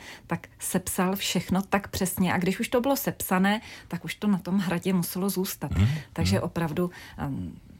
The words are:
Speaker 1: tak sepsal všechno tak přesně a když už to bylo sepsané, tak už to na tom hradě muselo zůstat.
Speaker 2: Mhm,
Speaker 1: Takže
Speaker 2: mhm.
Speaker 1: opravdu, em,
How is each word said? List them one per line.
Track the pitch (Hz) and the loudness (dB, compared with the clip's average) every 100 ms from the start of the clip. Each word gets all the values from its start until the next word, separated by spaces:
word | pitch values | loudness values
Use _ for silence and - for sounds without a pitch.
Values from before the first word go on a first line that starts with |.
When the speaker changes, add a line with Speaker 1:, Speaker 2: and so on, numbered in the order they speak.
| - - - | -12 -16 -6
Speaker 1:
tak | 170 - - | -6 -8 -10
sepsal | - 185 - - 185 196 | -2 -2 -2 0 0 0
všechno | - 185 - 185 | 0 -2 0 0
tak | 196 202 - | 2 0 0
přesně | - 180 - 185 | -2 -2 2 2
a | 175 | 2
když | 175 190 | 0 0
už | 233 | 0
to | 247 | 2
bylo | 262 269 | 2 0
sepsané, | - 170 - 185 196 214 - - - | 0 -4 0 4 4 2 -4 -18 -10
tak | 170 165 | -8 -8
už | - | -2
to | 208 | 0
na | 190 | 0
tom | 175 196 | 2 0
hradě | 180 170 185 | 2 0 2
muselo | 190 170 180 196 | 2 0 0 0
zůstat. | 185 190 - 151 | 0 -2 -4 -2
Speaker 2:
Mhm, | 90 107 151 - | 4 4 2 -4
Speaker 1:
Takže | - 92 98 | 0 2 2
Speaker 2:
mhm. | |
Speaker 1:
opravdu, | 175 175 165 180 180 - - - | 2 -2 -2 0 -2 -4 -16 -8
em, | 143 135 90 - - | -4 -4 -6 -10 -18